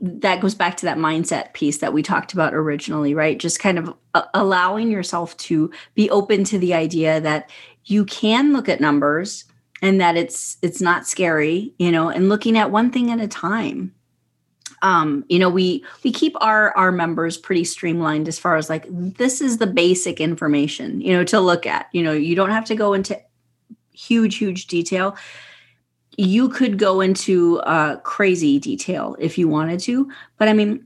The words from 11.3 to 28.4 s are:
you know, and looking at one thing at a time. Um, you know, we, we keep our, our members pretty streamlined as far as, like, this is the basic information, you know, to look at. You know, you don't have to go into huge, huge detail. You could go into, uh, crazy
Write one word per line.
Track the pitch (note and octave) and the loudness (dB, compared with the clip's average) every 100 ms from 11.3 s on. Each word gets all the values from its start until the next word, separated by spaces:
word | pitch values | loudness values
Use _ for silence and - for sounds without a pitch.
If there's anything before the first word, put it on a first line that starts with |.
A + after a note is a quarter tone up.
| D#3 D3+ F3 G#3+ - | 2 0 -2 -4 -2
you | F3 | 2
know, | E3 E3 | 2 0
and | - F#3+ | 2 2
looking | G#3 A3+ A3+ | 2 2 2
at | G#3+ | 2
one | G#3 B3 | 2 0
thing | B3 A#3+ | 0 -2
at | A3+ | -2
a | G#3+ | -4
time. | - F#3 A3 - - F#3 - _ _ _ _ _ _ - - | -6 -4 -4 -4 -6 -10 -12 _ _ _ _ _ _ -20 -2
Um, | F#3+ F3 D#3 C#3+ - | 2 2 2 -2 0
you | F3 | 2
know, | F#3 | 2
we, | F3+ F#3 F3 - - | 2 0 -2 -8 -6
we | C4 | -4
keep | A#3 D#4+ - | 0 -2 0
our, | A3 G#3+ G#3+ - | 2 4 2 4
our | F#3 | 2
members | F3+ E3+ D#3+ E3 E3 | 2 0 -2 -4 -4
pretty | - F#3 | -2 -2
streamlined | F3 - F3 E3 D#3+ D3+ D#3 | -2 -4 -4 -2 0 -2 -4
as | D#3+ | -4
far | F3+ D#3+ | 0 0
as, | D#3 | 0
like, | D#3+ - | -6 -6
this | F3+ F3+ - B3+ C4 | -8 -8 -2 -2 0
is | C4+ A3+ | -2 0
the | G#3+ | 0
basic | F3+ F3 F3+ F3+ - | 2 4 2 0 -4
information, | D#3+ E3 D#3 D3 D3+ - - - | -4 -2 0 0 0 -4 -8 -6
you | F#3+ | 0
know, | F3+ | 0
to | F3+ G#3+ | 2 2
look | F3+ F3 - | 4 2 0
at. | - - | -4 -4
You | F3 | -2
know, | D#3+ | 0
you | D3+ D#3 E3+ | 0 0 0
don't | F#3+ | 0
have | A3 A3 | -2 -2
to | A3 | -2
go | G#3 | 0
into | G3 F#3+ G3+ - _ _ _ _ - _ | 0 -2 -8 -12 _ _ _ _ -20 _
huge, | - - A#3 A3 - | -20 -2 2 2 0
huge | G#3 F#3 - | -4 -6 -4
detail. | F3 E3+ F#3 F#3+ G3+ - - - - _ _ _ _ _ - | -4 -2 -2 -2 -4 -14 -20 -20 -20 _ _ _ _ _ -2
You | F#3 G#3 B3+ | 2 4 2
could | - B3+ G3 | 2 0 2
go | G3+ F#3+ | 2 4
into, | F#3+ F#3+ - F#3 E3+ E3+ | 2 0 2 4 4 2
uh, | - D#3+ D3+ - | 2 2 0 -2
crazy | - - G3 F3+ | -6 0 2 2